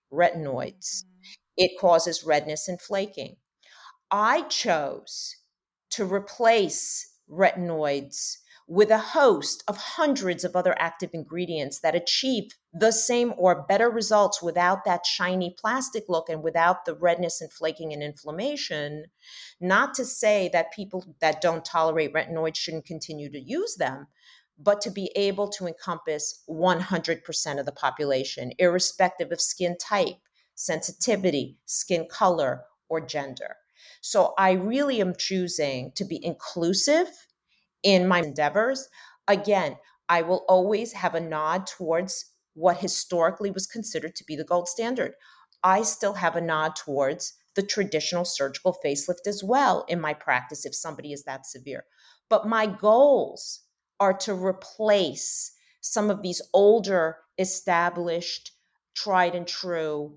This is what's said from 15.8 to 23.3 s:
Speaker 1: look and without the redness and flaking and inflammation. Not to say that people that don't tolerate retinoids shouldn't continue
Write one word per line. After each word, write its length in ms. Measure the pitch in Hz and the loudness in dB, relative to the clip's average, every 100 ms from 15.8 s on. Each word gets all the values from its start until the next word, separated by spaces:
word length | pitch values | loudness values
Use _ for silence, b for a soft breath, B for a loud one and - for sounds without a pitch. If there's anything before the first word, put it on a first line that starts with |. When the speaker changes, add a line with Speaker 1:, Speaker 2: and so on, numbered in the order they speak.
| 254 220 208 | -4 -6 -2
Speaker 1:
look 200 | 165 165 | -2 -2
and 160 | 156 | -4
without 400 | 160 165 170 180 | -2 4 4 2
the 100 | - | -4
redness 460 | 151 175 170 175 - | 0 2 2 -2 -6
and 120 | 156 | -12
flaking 400 | - 160 160 160 | -6 -4 -4 -8
and 120 | 151 | -8
inflammation. 1000 | 147 147 151 165 269 285 - 151 147 151 160 B B B B - | -8 -10 -10 -6 -6 -6 -6 -6 -6 -10 -14 B B B B -6
Not 340 | 180 202 269 | 2 4 2
to 100 | 254 | -2
say 440 | 240 - 214 208 175 | -6 -2 2 2 2
that 180 | 170 165 | 0 -2
people 460 | - 196 185 160 - | -6 -10 -10 -12 -2
that 200 | 156 151 | -2 0
don't 240 | 170 165 | 0 -2
tolerate 500 | - 165 160 160 143 | -2 0 2 0 -2
retinoids 400 | 156 - 160 160 | -2 -4 -4 -4
shouldn't 320 | - - 160 - | -4 -6 -8 -10
continue 420 | 160 - 151 143 | -12 -12 -12 -12